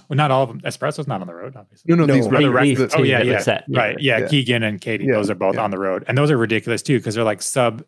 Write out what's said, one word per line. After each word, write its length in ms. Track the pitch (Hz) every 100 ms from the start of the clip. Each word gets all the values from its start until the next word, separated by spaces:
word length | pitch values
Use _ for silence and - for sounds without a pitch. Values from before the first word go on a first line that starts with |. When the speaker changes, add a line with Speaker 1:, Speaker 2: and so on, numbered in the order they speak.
| -
Speaker 1:
Well, 80 | 139
not 160 | 151
all 120 | 131
of 60 | 131
them. 120 | 123
Espresso's 440 | - - 143 151 131
not 120 | 101
on 80 | 90
the 60 | 85
road, 200 | 113 127
obviously. 320 | 101 _ -
Speaker 2:
No, 60 | 170
no, 100 | 147
Speaker 3:
No. 80 |
Speaker 2:
these 140 | 135 110
Speaker 3:
Re-, 160 | 147 143
Speaker 2:
records 80 | 123
Speaker 4:
Release 220 | 139 127
Speaker 2:
that 120 | 123
Speaker 4:
to 60 | -
Speaker 1:
Oh, 40 |
yeah, 160 | 123 127
Speaker 4:
the 60 | 107
Speaker 1:
yeah. 80 | 110
Speaker 4:
set. 260 | - 104 -
Speaker 1:
Right. 280 | 131 110 -
Yeah, 200 | 139 113
Speaker 2:
Yeah. 80 | 110
Speaker 1:
Keegan 360 | 147 123 120
and 160 | 110 101
Katie, 260 | - 107 127
Speaker 2:
Yeah, 80 | 113
Speaker 1:
those 140 | 104
are 60 | 92
both 200 | 98 120
Speaker 2:
yeah. 60 |
Speaker 1:
on 80 | 107
the 60 | 95
road. 280 | 98 92 -
And 100 | 131
those 140 | 147
are 60 | 135
ridiculous, 440 | 113 110 117 113
too, 180 | - 127
'cause 140 | 113 107
they're, 100 | 110
like, 160 | 104
sub 420 | - 135 117 110